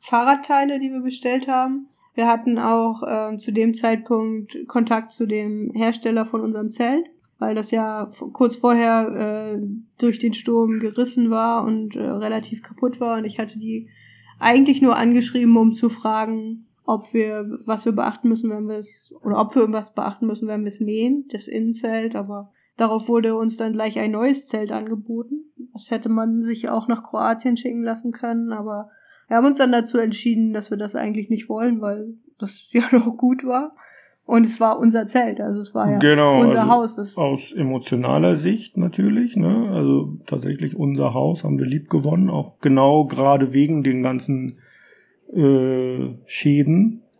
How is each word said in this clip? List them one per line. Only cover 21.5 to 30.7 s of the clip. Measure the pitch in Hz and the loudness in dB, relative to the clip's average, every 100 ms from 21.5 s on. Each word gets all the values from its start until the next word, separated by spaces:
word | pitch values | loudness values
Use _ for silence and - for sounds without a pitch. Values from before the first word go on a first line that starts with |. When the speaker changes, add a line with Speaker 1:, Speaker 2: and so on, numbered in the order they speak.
| 226 226 226 226 226 226 | -4 -2 -2 -4 -4 -4
Speaker 1:
Aber | 220 202 202 202 _ _ - | -6 -8 -10 -14 _ _ -2
darauf | 226 220 226 | 0 0 0
wurde | 233 226 220 | 0 2 0
uns | 226 226 | -2 -2
dann | 226 | -4
gleich | 220 220 220 | -2 -4 -2
ein | 226 | -4
neues | 214 247 277 - | 0 0 0 -2
Zelt | 220 214 | -6 -4
angeboten. | 220 214 220 214 226 233 302 - _ 247 | -6 -6 -8 -6 -8 -6 -10 -12 _ -18
Das | 220 - | -18 -6
hätte | 226 226 | -6 -2
man | 220 226 226 | 0 0 0
sich | 226 226 226 | -2 -4 -2
auch | 226 226 | -4 -2
nach | 226 | -4
Kroatien | - 220 220 226 254 240 | -4 -2 0 0 0 -2
schicken | 247 233 | -4 -6
lassen | 233 226 233 | -6 -6 -6
können, | 233 233 233 233 | -6 -4 -4 -4
aber | 220 214 208 214 _ _ _ _ | -6 -8 -10 -12 _ _ _ _
wir | 233 | 2
haben | 262 | 4
uns | 277 | 4
dann | 254 | 4
dazu | 240 233 247 | 2 2 0
entschieden, | 226 214 240 220 220 | 0 -2 0 2 0
dass | 214 208 | -2 -6